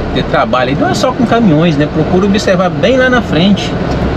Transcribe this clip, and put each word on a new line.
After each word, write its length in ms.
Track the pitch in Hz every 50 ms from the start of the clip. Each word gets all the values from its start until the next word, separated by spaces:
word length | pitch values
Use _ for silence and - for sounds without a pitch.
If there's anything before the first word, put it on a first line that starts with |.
| - - -
ter 100 | 143 -
trabalho 460 | - - 151 127 110 117 127 127 127
aí 80 | 143 170
não 100 | 294 370
é 40 | 381
só 180 | - - 262
com 140 | - - 240
caminhões, 500 | - 226 233 233 190 147 151 170 175 151
né? 120 | 139 151 139 -
Procura 320 | 160 151 147 190 185 202
observar 440 | 202 196 214 - 208 190 175 185 175
bem 280 | 160 143 156 214 262
lá 120 | 254 254 254
na 120 | 247 240
frente. 480 | - - 147 151 180 208 196 - - - - - - - - - - - -